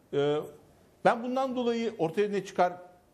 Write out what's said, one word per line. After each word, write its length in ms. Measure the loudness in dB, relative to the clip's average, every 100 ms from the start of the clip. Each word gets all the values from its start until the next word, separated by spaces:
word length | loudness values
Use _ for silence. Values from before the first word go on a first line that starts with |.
| _
E, 240 | 0 2 0 -4 -14 -20 -20 -20 _ 2
ben 180 | 2
bundan 320 | 0 -2 -2 0
dolayı 380 | 0 0 -2 -2
ortaya 320 | -2 0 0
ne 160 | 0 -4
çıkar, 280 | 2 2 0 -14 -20 _